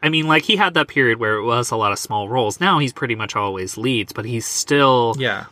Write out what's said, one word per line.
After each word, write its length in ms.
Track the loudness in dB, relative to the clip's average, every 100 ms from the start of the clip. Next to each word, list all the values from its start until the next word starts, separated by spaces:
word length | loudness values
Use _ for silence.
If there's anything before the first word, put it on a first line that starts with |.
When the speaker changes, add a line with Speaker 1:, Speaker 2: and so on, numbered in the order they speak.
Speaker 1:
I 60 | 0
mean, 180 | 0 2
like, 160 | 2
he 140 | 2 2
had 160 | 2
that 160 | 2 0
period 300 | 2 2 2
where 160 | 0 0
it 80 |
was 280 | 0 0 0
a 60 | 0
lot 160 | 0
of 60 | -2
small 280 | -4 -6 -2
roles. 320 | 0 0 0
Now 200 | 0 2
he's 120 | 0
pretty 220 | -4 -4 -4
much 200 | -4 -2
always 400 | -2 -4 -6 -4
leads, 340 | -2 0 -2
but 140 | -8 -6
he's 200 | -6 -4
still, 680 | -4 0 4 6 4 2 0
Speaker 2:
Yeah. 280 | -4 -4 -10